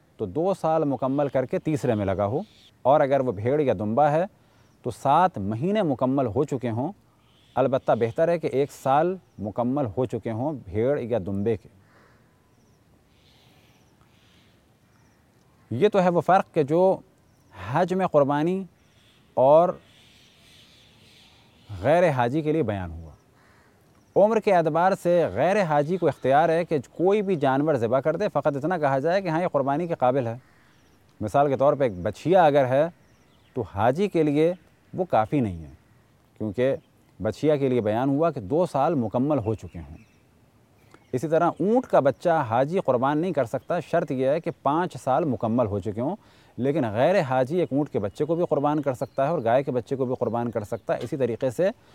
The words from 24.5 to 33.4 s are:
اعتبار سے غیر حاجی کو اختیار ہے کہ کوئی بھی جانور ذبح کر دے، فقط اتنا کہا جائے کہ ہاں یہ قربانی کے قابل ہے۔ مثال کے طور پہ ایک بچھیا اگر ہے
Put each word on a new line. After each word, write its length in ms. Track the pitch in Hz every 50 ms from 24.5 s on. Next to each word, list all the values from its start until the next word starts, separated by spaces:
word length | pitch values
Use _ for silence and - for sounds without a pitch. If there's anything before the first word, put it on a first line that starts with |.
| 190
اعتبار 380 | 175 160 160 147 160 175 190 196 -
سے 240 | - 175 175 175 156 117 -
غیر 280 | 107 143 175 202 214
حاجی 340 | 190 160 151 147 143 151 185
کو 100 | 180 175 147
اختیار 400 | 127 - - 127 135 147 165 170
ہے 160 | 160 170 180
کہ 140 | - 165 139 - -
کوئی 300 | - - 165 190 202 214
بھی 140 | 196 196 190
جانور 380 | 143 - - - 190 185 165 147
ذبح 260 | 123 117 107 120 139
کر 160 | - 156 156
دے، 120 | 170 208 185
فقط 280 | - 147 - 156 143
اتنا 220 | 139 135 165 185 165
کہا 200 | 151 139 135 135
جائے 240 | 135 165 180 202
کہ 60 | 196 175
ہاں 140 | 156 165
یہ 60 | 185 165
قربانی 380 | - 143 131 135 139 151 175
کے 80 | 165 165
قابل 320 | - 127 127 127 139 120
ہے۔ 100 | 117 113 127 - _ _ _ _ _ _ _ _ _ _ _ _ _ _ -
مثال 280 | 107 107 - 139 143 151
کے 80 | 131
طور 180 | 107 135 143 151
پہ 100 | 131 143
ایک 160 | 120 95 90
بچھیا 420 | 85 107 - - - 147 185 190 165
اگر 220 | 151 135 120 123
ہے 220 | 123 131 139 156 170 - _ _ _ _ _ _ _ _ _